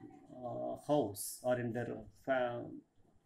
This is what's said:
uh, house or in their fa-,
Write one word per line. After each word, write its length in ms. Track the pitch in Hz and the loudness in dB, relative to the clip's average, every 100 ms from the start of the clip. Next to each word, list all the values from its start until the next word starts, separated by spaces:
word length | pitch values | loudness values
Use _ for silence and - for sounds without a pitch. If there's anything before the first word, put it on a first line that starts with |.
| - - - 127 | -16 -16 -16 -10
uh, 320 | 123 120 123 117 - | -8 -4 -4 -4 2
house 540 | 147 107 101 - - | 4 4 -2 -6 -2
or 160 | 127 123 | 2 4
in 140 | 120 | 2
their 240 | 117 117 113 - - | 0 -2 -4 -10 -6
fa-, 400 | - 131 123 120 - - - - - _ | 0 4 2 0 -6 -10 -16 -20 -20 _